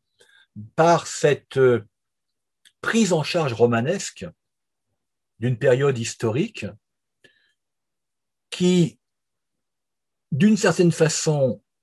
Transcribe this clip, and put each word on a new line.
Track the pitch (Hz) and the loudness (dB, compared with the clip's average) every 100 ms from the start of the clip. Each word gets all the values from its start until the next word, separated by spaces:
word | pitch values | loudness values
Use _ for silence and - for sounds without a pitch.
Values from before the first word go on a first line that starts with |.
| _ _ _ _ _ - 107 - | _ _ _ _ _ -20 -12 0
par | 165 165 - | 2 2 -2
cette, | - 156 135 _ 139 | -2 -2 -2 _ 2
euh, | 131 117 107 _ _ _ _ _ _ _ _ _ | 2 2 -4 _ _ _ _ _ _ _ _ _
prise | - 226 202 | -4 0 2
en | 170 | 0
charge | 147 175 147 | -2 -4 -4
romanesque | 113 120 117 123 196 - - - _ _ _ _ _ _ _ _ _ _ _ | 2 2 2 -2 -6 -8 -14 -18 _ _ _ _ _ _ _ _ _ _ _
d'une | 117 123 | -6 -2
période | 139 127 139 120 | 0 2 0 -2
historique | 117 - 117 117 220 - 98 110 _ _ _ _ _ _ _ _ _ _ _ _ _ _ _ _ _ | -6 -4 -4 -2 -4 -6 -14 -14 _ _ _ _ _ _ _ _ _ _ _ _ _ _ _ _ _
qui, | - 180 180 165 - _ _ _ _ _ _ _ _ _ _ _ _ _ | -2 2 2 0 -2 _ _ _ _ _ _ _ _ _ _ _ _ _
d'une | 135 208 220 | 0 2 2
certaine | 196 165 175 | 0 2 2
façon, | - 156 - - 147 131 107 _ _ | 2 0 0 -2 0 0 -2 _ _